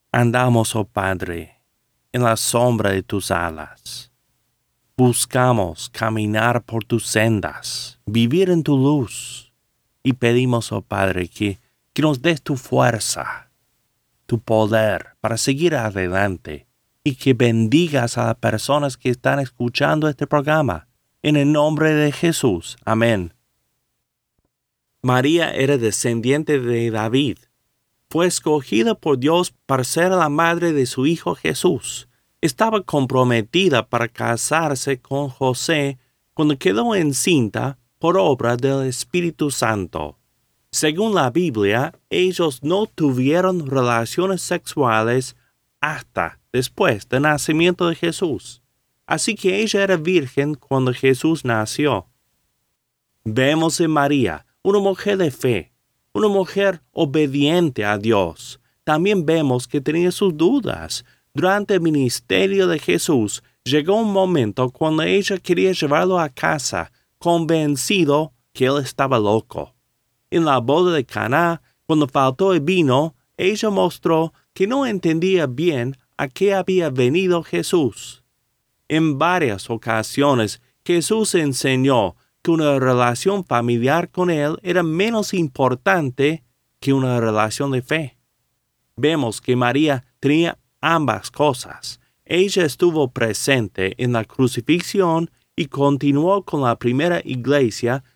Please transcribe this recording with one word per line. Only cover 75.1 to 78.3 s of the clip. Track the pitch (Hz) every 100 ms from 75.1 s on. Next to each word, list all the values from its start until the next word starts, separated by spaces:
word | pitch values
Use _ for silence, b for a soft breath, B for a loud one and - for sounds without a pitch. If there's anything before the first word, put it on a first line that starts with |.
| 160 185 180 139
bien | 123 175 131 123 135 _ -
a | 139
qué | - 202
había | 196 180 185 160
venido | 131 123 170 185 170
Jesús. | - 170 160 180 127 - - - _